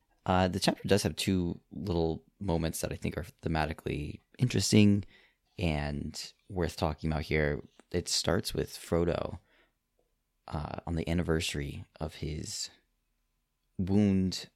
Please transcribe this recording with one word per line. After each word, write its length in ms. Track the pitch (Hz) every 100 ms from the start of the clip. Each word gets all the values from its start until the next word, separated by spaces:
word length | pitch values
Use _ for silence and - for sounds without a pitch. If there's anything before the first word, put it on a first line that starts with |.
| _ _ -
Uh, 220 | 92 92
the 120 | 95
chapter 280 | - - 95
does 140 | 98
have 120 | - -
two 440 | - 92 87 - _
little 500 | - 98 85 82 80 - -
moments 420 | 98 82 80 -
that 100 | 80
I 40 | 78
think 220 | 85 85
are 80 | 80 -
thematically 760 | - 80 76 85 - 143 147 - _ -
interesting 640 | 127 107 - 107 104 101 - - _ _ _ -
and 760 | 87 76 73 71 78 - - - -
worth 260 | 95 80 -
talking 340 | 80 76 80
about 120 | 78
here. 360 | 78 78 73 71 - _ -
It 160 | 87 -
starts 460 | - - 92 -
with 240 | - - -
Frodo, 600 | - 85 85 - - - _ _ _ _ _ _ _ _ _ _ -
uh, 280 | 78 71 - -
on 100 | 82
the 120 | 80
anniversary 760 | 85 82 80 - 76 71 85 - -
of 160 | 80 -
his 540 | 73 78 - - - - _ _ _ _ _ _ _ _ _ -
wound 680 | 90 101 104 95 92 - -